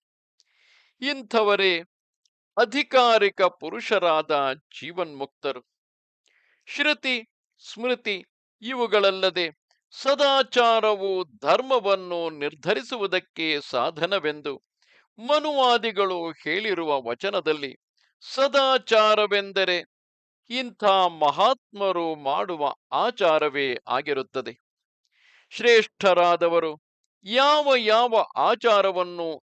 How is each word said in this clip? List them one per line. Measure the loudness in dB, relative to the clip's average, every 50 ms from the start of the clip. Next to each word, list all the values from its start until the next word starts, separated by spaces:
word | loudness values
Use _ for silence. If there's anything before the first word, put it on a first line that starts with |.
| _ _ _ _ _ _ _ _ _ _ _ _ _ _ _ _ _ _ _ -8
ಇಂಥವರೇ | -6 -6 -6 -6 -6 -2 0 2 2 4 2 2 2 2 0 0 -4 _ _ _ _ _ _ _ _ _ _ _ _ _ 0 0
ಅಧಿಕಾರಿಕ | 0 0 0 -4 -2 2 2 4 4 6 4 4 2 2 0 2 0
ಪುರುಷರಾದ | 0 0 -2 -14 -12 -12 -8 -4 -2 0 2 2 2 2 2 0 0 0 0 0 -2 -4
ಜೀವನ್ಮುಕ್ತರು. | -6 _ _ -20 -16 -14 -12 -8 -8 -8 -8 -6 -10 -10 -12 _ _ -8 -8 -8 -8 -10 _ _ _ _ _ _ _ _ _ _ _ _ _ _ _ _ _ _ _ _
ಶ್ರುತಿ, | -12 -6 -2 0 0 0 -2 -2 -4 -4 -4 -6 _ _ _ _ _ _ _ -20 -20 -14
ಸ್ಮೃತಿ | -6 -4 -4 -4 -4 -4 -8 -8 -8 -10 _ _ _ _ _ _ _ -12
ಇವುಗಳಲ್ಲದೆ | -10 -6 -4 -4 0 2 2 2 2 2 2 0 -2 0 0 -4 -4 -6 _ _ _ _ _ _ _
ಸದಾಚಾರವು | -16 -8 -2 -2 0 2 2 2 4 2 0 0 2 2 4 4 4 4 4 2 0 0 0 -2 -2 -2 -4
ಧರ್ಮವನ್ನು | -8 _ -6 0 2 2 2 2 0 0 0 2 2 0 0 -2 -6 -6 -6 -6 -6
ನಿರ್ಧರಿಸುವುದಕ್ಕೆ | -6 -6 -6 -8 -8 -6 -4 -4 -4 -4 -4 -8 -8 -6 -6 -4 -4 -4 -6 _ _ -6 -4 -2 -2 -4
ಸಾಧನವೆಂದು | -4 -4 -4 -2 -2 -2 -4 -4 -4 -2 -2 -2 -2 -4 -6 -6 -8 -10 -12 -12 _ _ _ _ _ _ _ _ _ _ _ -12
ಮನುವಾದಿಗಳು | -4 -2 -2 -2 -2 -2 -2 0 2 2 2 2 0 -2 -2 -2 -2 -2 -2 -4 -6 -8
ಹೇಳಿರುವ | -10 -10 -6 -6 -4 -4 -2 -4 -4 -4 -2 -2 -2 -2 -2
ವಚನದಲ್ಲಿ | -4 -8 -6 -6 -4 -4 -4 -2 -2 -2 -2 -4 -12 -12 _ _ _ _ _ _ _ _ _
ಸದಾಚಾರವೆಂದರೆ | -20 -10 -2 0 0 2 2 2 2 2 2 0 0 2 2 4 4 4 4 2 2 2 0 -2 -2 -2 -2 -2 0 0 0 -4 -4 _ _ _ _ _ _ _ _ _ _ _ _ -10
ಇಂಥ | -8 -6 -6 -8 -6 -2 2 2 4 4 4 2 0 0
ಮಹಾತ್ಮರು | 0 0 2 2 2 2 2 0 _ _ -10 -4 -2 -2 -2 -2 -2 -4 -4
ಮಾಡುವ | -6 -4 -4 -2 -2 -2 -4 -4 -4 -4 -4 -4 _ _ -6 -4
ಆಚಾರವೇ | -2 -2 -2 -2 0 2 2 4 4 2 0 0 -2 -2 -2 -4 -6 -6 -4
ಆಗಿರುತ್ತದೆ. | -4 -4 -2 -4 -4 -6 -6 -6 -8 -8 -8 -8 -12 _ _ _ _ _ _ _ _ _ _ _ _ _ _ _ _ _ _ _
ಶ್ರೇಷ್ಠರಾದವರು | -10 -2 2 4 6 4 4 2 _ 0 2 4 4 6 4 4 4 2 2 2 2 0 -2 -2 -6 -10 _ _ _ _ _ _ _ _ -12
ಯಾವ | -4 0 2 4 4 4 2 2 2 2
ಯಾವ | 2 2 2 2 2 2 2 2 0 0 0 -2
ಆಚಾರವನ್ನು | -2 0 0 0 0 2 2 2 4 2 2 0 -2 -4 -4 -6 -8 -8 -8 -8 -10 _ _ _